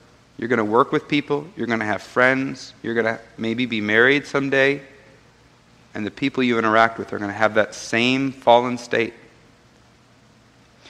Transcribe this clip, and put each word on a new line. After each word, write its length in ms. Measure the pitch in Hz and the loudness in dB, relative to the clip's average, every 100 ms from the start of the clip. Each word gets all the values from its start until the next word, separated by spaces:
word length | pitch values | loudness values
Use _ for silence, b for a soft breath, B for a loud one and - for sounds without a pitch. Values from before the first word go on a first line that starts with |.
| _ _ _ - | _ _ _ -10
you're 100 | 117 | -2
gonna 160 | 120 | -2
work 280 | 104 113 135 | 2 2 2
with 140 | 156 - | 0 -2
people, 380 | 147 143 143 156 - | -4 -2 -4 -6 -8
you're 100 | 113 | -4
gonna 180 | 113 | -4
have 180 | 107 98 | -4 -6
friends, 720 | - 127 127 131 135 135 - - | -4 2 2 2 -2 -10 -16 -12
you're 120 | 110 | -6
gonna 240 | 117 110 113 - - | -2 -2 -4 -10 -10
maybe 300 | 113 113 123 | -6 -4 -4
be 140 | 113 | -4
married 460 | 104 110 123 143 143 | 0 4 4 2 -2
someday, 540 | 143 139 135 135 143 - - - - _ _ _ _ _ _ _ | -4 -2 0 0 -2 -8 -20 -20 -20 _ _ _ _ _ _ _
and 140 | 107 104 | -10 -10
the 40 | |
people 320 | - 135 131 | -6 -4 0
you 140 | 127 117 | 0 2
interact 420 | 110 110 113 - | 4 4 4 2
with 140 | 98 | -10
are 60 | 104 | -8
gonna 140 | 104 | -8
have 220 | 101 110 | 0 2
that 200 | 107 101 | 2 0
same 580 | - - 113 120 131 135 | -4 -4 -2 0 0 -2
fallen 460 | 131 - 120 123 123 | -2 4 4 4 -4
state. 340 | - 117 110 - - _ _ _ _ _ _ _ _ _ _ _ _ _ _ _ B | -4 -4 -4 -8 -20 _ _ _ _ _ _ _ _ _ _ _ _ _ _ _ B